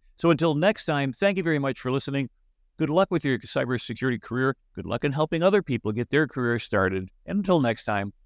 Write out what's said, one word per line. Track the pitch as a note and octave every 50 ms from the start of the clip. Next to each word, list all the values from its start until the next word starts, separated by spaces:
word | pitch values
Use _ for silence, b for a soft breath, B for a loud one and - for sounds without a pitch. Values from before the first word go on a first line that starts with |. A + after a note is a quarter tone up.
| _ _ _
So | - - E3+
until | E3 B2+ D#3+ E3+ D3+
next | D3 E3 G3+ G#3+ - -
time, | - D3+ C#3+ C#3 C3+
thank | B2 - G3 G3 G3
you | F#3+ F3
very | E3 D#3 C#3+
much | C#3 C3+ B2+ -
for | - B2+
listening. | B2+ C3+ - - C#3 C#3 C3+ A#2 - _ _ _ _ _ _ _ _
Good | - D#3+ D3
luck | D3+ F3+ G3 -
with | F#3 D#3+ -
your | C#3 C3 A2
cybersecurity | - - - C#3+ C3 A#2+ B2+ A2+ - - A#2 - B2+ C3 A#2+ A2+
career. | - - A#2 B2 C3 C3+ C3 - _ _ _
Good | - F2
luck | E2+ G2 - -
in | D3
helping | C3 D3 D#3 D#3+ F3 D#3+
other | E3+ F#3+ G#3 G3+
people | F#3 - B2+ A2 - G#2+
get | G#2+ A#2 A#2 -
their | - D3 D#3
career | B2 - C3 B2 A#2+ A#2 A2+
started. | - - - G2+ F#2+ F#2+ F#2+ F#2+ F#2+ F#2 - _ _
And | - F3+ G#3
until | G3 F#3+ F3+ D#3+
next | C3+ A#2 A2 - -
time | - G#2+ G2+ G2+ G2+ - _ _